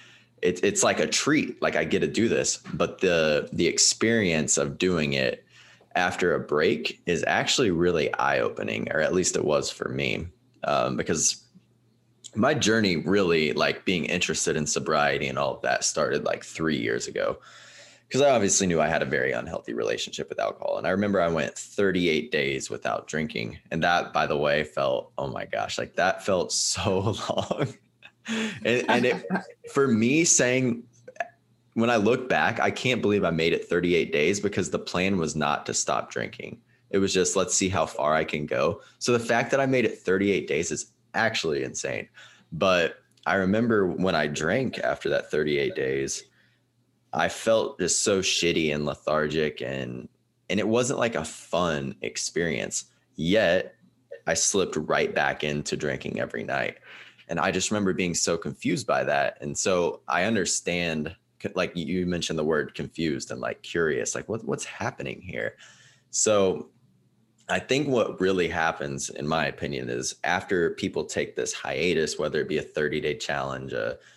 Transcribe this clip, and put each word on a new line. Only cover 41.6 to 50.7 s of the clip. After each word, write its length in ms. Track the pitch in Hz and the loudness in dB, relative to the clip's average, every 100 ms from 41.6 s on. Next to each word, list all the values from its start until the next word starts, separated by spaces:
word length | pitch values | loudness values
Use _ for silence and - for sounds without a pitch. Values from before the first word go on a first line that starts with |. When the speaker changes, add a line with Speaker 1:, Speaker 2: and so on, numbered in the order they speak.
Speaker 1:
insane. 440 | 64 - 69 55 - - - - _ | -4 -6 -6 -6 -10 -16 -20 -20 _
But 460 | 78 95 90 82 - _ _ - | 0 2 4 2 -2 _ _ 0
I 100 | 95 | 2
remember 520 | 92 107 117 107 92 | 2 2 2 2 2
when 280 | 82 92 82 | 2 2 2
I 120 | 76 | 0
drank 500 | 73 78 117 123 - | 0 0 0 -2 -2
after 300 | 64 69 - | -2 -2 -2
that 200 | 71 - | -2 0
thirty-eight 440 | 76 76 71 67 73 | 0 0 0 0 -2
days, 480 | 67 67 67 - - _ _ _ _ _ _ _ _ | -2 -2 -4 -6 -10 _ _ _ _ _ _ _ _
I 160 | - 87 | -2 0
felt 520 | - 113 110 - - | 0 2 2 2 -2
just 240 | 85 - | 0 2
so 180 | 110 98 | 2 2
shitty 520 | 92 - 85 85 78 | 2 2 2 2 2
and 120 | 73 73 | 0 -2
lethargic, 760 | 69 - 76 76 78 76 - | -4 0 0 2 0 0 -2
and, 460 | 64 67 62 62 62 - _ _ - | -6 -6 -6 -10 -14 -20 _ _ -4
and 100 | 95 | -2
it 80 | |
wasn't, 320 | 101 | 2